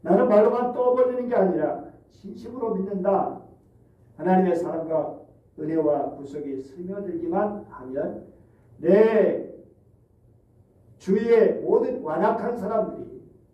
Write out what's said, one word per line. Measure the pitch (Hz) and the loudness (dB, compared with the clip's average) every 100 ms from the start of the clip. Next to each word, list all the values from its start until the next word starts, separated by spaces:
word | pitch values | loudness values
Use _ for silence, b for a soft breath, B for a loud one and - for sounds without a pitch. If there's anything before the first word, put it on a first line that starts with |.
나는 | 165 196 254 | 4 4 6
말로만 | 208 233 240 247 | 6 6 2 -2
떠벌리는 | 247 247 254 247 247 240 | 0 2 4 2 0 -2
게 | |
아니라 | 214 190 160 - - - - _ | 2 2 0 -2 -4 -10 -20 _
진심으로 | _ 196 - 233 254 220 | _ -18 -16 -14 -6 -4
믿는다. | 190 196 196 196 196 - - - - _ _ _ _ _ - | -4 -4 -2 0 0 0 -8 -18 -20 _ _ _ _ _ -6
하나님의 | 170 185 185 165 | 2 4 4 0
사랑과 | 156 160 160 156 - - - _ _ - | -2 -6 -2 -2 -2 -8 -18 _ _ -10
은혜와 | 151 160 151 143 - 131 | -4 0 2 0 -2 -8
구속이 | 139 147 139 135 | -12 -10 -8 -8
스며들기만 | - 175 180 202 190 170 165 185 208 208 - | -10 -14 -10 -8 -8 -6 -2 -2 -2 -4 -14
하면 | - 131 - 160 - - - b b b - | -16 -10 -6 -6 -8 -16 -20 b b b -6
내 | 160 202 220 214 185 - - - - _ _ _ _ _ _ _ _ _ _ _ _ - | 4 6 6 4 2 0 -8 -16 -20 _ _ _ _ _ _ _ _ _ _ _ _ -14
주위의 | 185 214 233 226 190 - | 0 0 4 6 6 2
모든 | - - - - | 0 0 0 -4
완악한 | - 165 208 233 240 240 | -4 0 0 0 -4 -6
사람들이 | - 220 - - - - - _ _ | -2 -2 -2 -8 -14 -16 -20 _ _